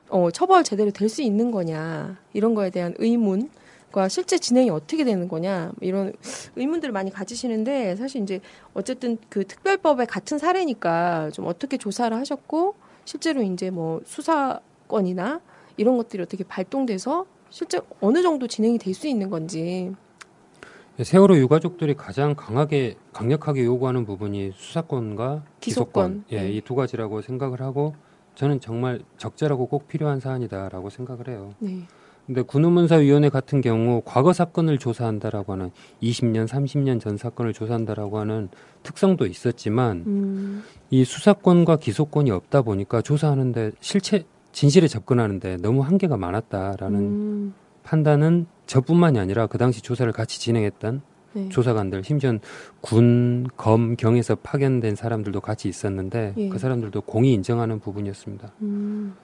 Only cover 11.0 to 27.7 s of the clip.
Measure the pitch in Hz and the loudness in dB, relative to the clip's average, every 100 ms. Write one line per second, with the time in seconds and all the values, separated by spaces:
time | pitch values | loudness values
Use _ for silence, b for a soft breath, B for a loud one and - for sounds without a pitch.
11 | 175 170 156 170 185 175 269 269 208 196 | 0 0 -4 -6 -6 -6 -4 -4 -4 -2
12 | 240 220 277 269 - 311 370 415 b b | -2 -2 -4 -8 -4 -2 -2 -2 b b
13 | b 302 330 277 202 180 185 185 160 160 | b -6 -2 0 -2 -2 -4 -4 -4 -6
14 | - - 302 311 269 - - _ - 226 | -8 -8 -2 0 0 -4 -10 _ -4 0
15 | 185 180 196 320 - b b b 214 254 | 0 -2 -4 -6 -10 b b b 2 2
16 | 233 196 175 196 185 - 185 269 262 190 | 0 -6 -8 -8 -8 -8 -6 -4 -2 -4
17 | 240 330 381 _ _ - 339 359 - - | -4 -4 -4 _ _ -12 -6 -6 -8 -2
18 | 196 302 359 294 247 - 220 233 185 190 | 2 4 2 0 -2 0 2 2 -2 -6
19 | 302 240 190 170 160 160 170 185 180 190 | -2 -2 -2 -6 -6 -6 -4 -4 -6 -10
20 | _ - - _ _ _ B B B - | _ -20 -20 _ _ _ B B B -8
21 | 120 185 196 170 127 156 170 175 156 147 | 2 8 8 8 6 4 2 -4 -2 -2
22 | - 98 147 143 - 120 151 143 123 - | -6 -2 -2 -2 -2 -2 0 0 -2 -6
23 | _ - 110 147 151 139 120 123 127 127 | _ -6 -2 -2 0 0 2 2 0 -2
24 | 107 95 104 101 98 95 - 165 165 135 | -4 -6 -6 -6 -6 -10 -10 -8 -6 -6
25 | 110 104 123 151 147 _ - 233 233 208 | -6 -6 -6 -6 -10 _ -6 -2 -2 0
26 | 185 202 - 107 98 104 - 127 127 117 | 0 -2 -6 -6 -4 -4 -4 -2 -2 -2
27 | 110 107 104 127 135 127 135 | -6 -6 -6 -6 -4 -4 -6